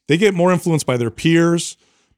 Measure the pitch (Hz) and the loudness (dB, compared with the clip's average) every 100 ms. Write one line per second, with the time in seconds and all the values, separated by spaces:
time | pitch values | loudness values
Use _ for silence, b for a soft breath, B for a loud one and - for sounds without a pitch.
0 | - 160 208 175 180 180 180 156 - 123 | -4 0 2 2 2 2 0 -2 -2 -2
1 | 117 - 165 165 170 170 - - _ _ | -4 -2 0 2 2 0 -6 -14 _ _
2 | _ | _